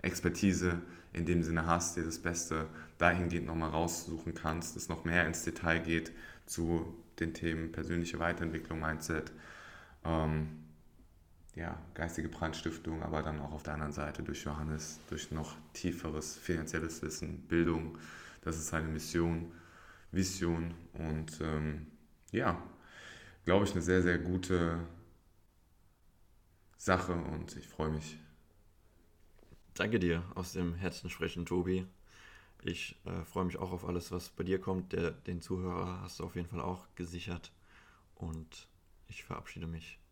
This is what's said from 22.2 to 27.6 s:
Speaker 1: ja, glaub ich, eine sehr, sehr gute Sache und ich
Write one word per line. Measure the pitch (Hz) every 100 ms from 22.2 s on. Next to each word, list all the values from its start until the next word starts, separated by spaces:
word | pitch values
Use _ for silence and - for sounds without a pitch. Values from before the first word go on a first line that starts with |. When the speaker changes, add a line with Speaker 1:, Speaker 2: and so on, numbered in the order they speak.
| -
Speaker 1:
ja, | 107 127 87 - - - - - - - - -
glaub | 95
ich, | 101
eine | 92
sehr, | 82 92
sehr | 87 87
gute | 87 90 90 90 85 82 85 - - - - - _ _ _ _ - _ - _ - - - - - -
Sache | - 92 -
und | 87 73 - -
ich | -